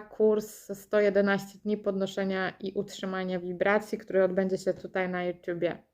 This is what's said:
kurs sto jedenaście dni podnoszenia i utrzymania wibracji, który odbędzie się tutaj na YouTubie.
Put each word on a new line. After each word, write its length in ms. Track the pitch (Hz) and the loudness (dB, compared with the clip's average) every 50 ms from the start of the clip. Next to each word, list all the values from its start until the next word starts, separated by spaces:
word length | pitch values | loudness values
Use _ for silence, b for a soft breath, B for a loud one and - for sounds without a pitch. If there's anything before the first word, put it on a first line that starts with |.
| 214 - | 0 -2
kurs 640 | - - 214 214 214 214 214 - - - - - 196 | -2 2 4 4 4 2 0 -4 -12 -16 -14 -14 -14
sto 260 | - - - - 208 | -14 -6 0 2 4
jedenaście 580 | 208 202 190 202 202 202 196 196 196 - - - | 4 4 4 4 4 4 2 0 -2 -6 -14 -8
dni 180 | - 208 214 | -4 -4 -4
podnoszenia 760 | 214 - 202 190 190 196 190 - 202 190 190 190 190 185 180 - - | -2 -2 -2 -2 -2 -2 -4 -2 -4 -2 -2 -2 -2 -2 -4 -6 -6
i 120 | 214 190 | -8 -6
utrzymania 680 | 190 202 196 - - - - 190 190 190 185 185 185 175 | -4 -4 -6 -6 -8 -8 -8 -6 -4 -4 -4 -2 -4 -4
wibracji, 580 | 175 180 180 175 190 196 208 208 208 - 214 196 | -4 -4 -2 2 2 4 4 2 2 -2 -8 -8
który 260 | - - 185 190 190 | -4 0 2 4 4
odbędzie 340 | 185 185 196 190 185 190 190 | 4 4 2 2 2 0 -2
się 160 | - 190 180 | 0 -2 -2
tutaj 340 | - - 180 - 190 185 185 | -2 -4 -6 -4 -2 -2 -2
na 160 | 185 180 180 | -2 -2 -4
YouTubie. 540 | 180 175 - - 180 175 170 175 165 170 - - _ | -4 -6 -6 -6 -6 -4 -2 -2 -2 -4 -4 -12 _